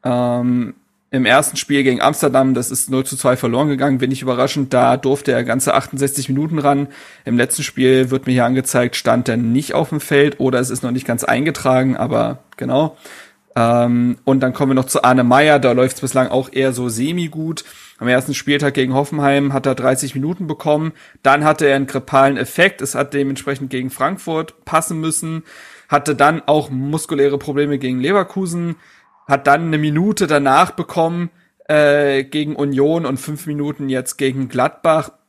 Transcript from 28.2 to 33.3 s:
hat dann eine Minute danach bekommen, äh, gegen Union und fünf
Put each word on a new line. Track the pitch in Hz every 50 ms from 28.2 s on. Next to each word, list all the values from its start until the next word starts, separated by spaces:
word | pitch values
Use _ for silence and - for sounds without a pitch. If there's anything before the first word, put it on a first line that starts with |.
| 180 185 - 190 190 175 170 175 170 170 165 _ _ _ _ _ _ _ _ _ _ -
hat | 139 131 -
dann | 143 139 156 170 165
eine | 156 151
Minute | 151 151 147 156 180 214 208 - 196
danach | 151 156 143 139 135 135 151 185 175
bekommen, | - - 170 - - 180 165 165 170 175 175 170 _ _ _ _ _ _ _ -
äh, | 156 151 147 143 143 147 147 143 135 135 135
gegen | 135 151 151 147 151 156
Union | - 143 143 139 131 139 151 165 170 165
und | 151 135 127
fünf | - -